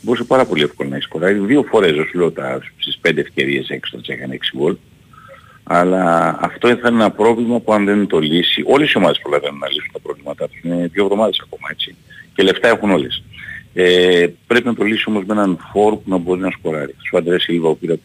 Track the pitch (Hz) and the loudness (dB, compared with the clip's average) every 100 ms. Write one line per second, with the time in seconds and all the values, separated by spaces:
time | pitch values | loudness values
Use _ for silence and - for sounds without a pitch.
0 | 107 120 117 131 120 85 73 - 71 67 | -2 -4 2 2 2 0 -2 -4 -8 -8
1 | - 78 90 104 98 143 117 113 92 76 | -8 -2 0 0 2 2 2 2 2 0
2 | 78 90 85 82 65 65 - _ - - | -2 0 -2 -2 -8 -8 -10 _ -8 -4
3 | 85 76 - - 67 69 65 65 - 62 | -2 -2 -4 -4 -2 -2 -4 -10 -10 -12
4 | - - 67 65 - 65 76 - _ _ | -12 -12 -10 -10 -10 -4 -2 -4 _ _
5 | _ - - - _ - - 85 90 92 | _ -20 -20 -20 _ -20 -2 2 2 2
6 | 90 85 82 78 87 - 120 123 120 117 | 2 2 2 -2 -6 0 0 2 2 2
7 | 104 - 110 117 117 120 110 107 101 104 | 2 2 2 2 0 -2 0 0 2 2
8 | 98 85 78 85 85 - 95 135 147 - | 2 0 2 0 0 -2 2 2 2 2
9 | 85 73 69 71 71 71 69 71 - - | 2 0 -2 -2 -2 -8 -8 -8 -10 -14
10 | 76 71 71 71 76 - 85 87 87 90 | -12 -12 -12 -10 -10 -10 -6 -4 -4 -2
11 | 98 101 107 90 - - 73 80 - - | 0 2 0 -2 -10 -16 -14 -12 -12 -14
12 | _ - - - 95 87 120 110 104 90 | _ -20 -12 0 0 2 2 2 2 0
13 | 64 - - - - - - 92 90 90 | 0 -8 -12 -20 -16 -18 -12 0 4 6
14 | 90 87 87 - _ 120 120 113 104 107 | 6 4 2 -2 _ 0 0 -2 0 -2
15 | - 107 95 107 101 85 - 98 104 107 | -2 -4 -2 0 0 0 -2 2 2 2
16 | - 92 85 90 95 - 85 78 69 - | -2 -2 0 -2 -2 -4 -6 -4 -6 -10
17 | - 90 82 87 - 85 80 76 82 82 | -2 0 2 0 0 0 0 0 -2 -4